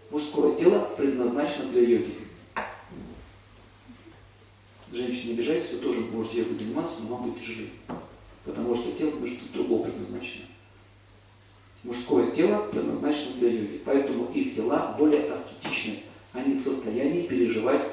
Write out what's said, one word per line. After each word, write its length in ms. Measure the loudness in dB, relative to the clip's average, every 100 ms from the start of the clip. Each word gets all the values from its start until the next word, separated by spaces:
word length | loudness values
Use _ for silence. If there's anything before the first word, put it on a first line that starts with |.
| -6
мужское 440 | -4 -2 4 4
тело 340 | 6 6 6 4 0
предназначено 720 | 0 2 2 2 0 -2 2
для 120 | 4
йоги. 320 | 6 6 2 -6 -14 -18 -12 -10 -10 -12 -16 -16 -16 -16 -20 -20 -20 -20 -20 -20 -20 -20 -20 -20 -20 -20 -20 -20 -20 -20 -12
Женщины, 360 | -6 -4 -4 -4
не 40 |
обижайтесь, 400 | -2 0 0 -2
вы 60 | -4
тоже 220 | -2 -2
можете 360 | -2 -4 -2 -2
йогой 180 | -2 -4
заниматься, 400 | -4 -4 -4 -8
но 160 | -8 -6
вам 140 | -6
будет 100 | -6
тяжелее. 300 | -10 -10 -12 -14 -12 -12 -12 -20 -20 -16
Потому 320 | -10 -4 -2 0
что 160 | -2
тело 180 | -2 -2
немножко 340 | -2 -6 -8 -8
другого 320 | -4 0 0
предназначено. 600 | 0 -6 -8 -10 -10 -12 -16 -20 -20 -20 -20 -20 -20 -20 -20 -20 -20 -20 -20 -18
Мужское 480 | -10 -8 2 4 4
тело 360 | 4 4 4 0
предназначено 680 | -2 -2 -2 0 -2 -4 0
для 140 | 2
йоги, 320 | 2 -2 -6
поэтому 460 | 2 2 2 0 -2
их 220 | 0 0
тела 400 | 0 0 0 0 4
более 320 | 6 6 2
аскетичны. 720 | -4 -8 -10 -6 -4 -4 -6 -12 -20 -12
Они 220 | -2 0
в 80 | 0
состоянии 640 | 0 -2 -2 0 2 2 0
переживать 560 | 2 4 4 2 2 0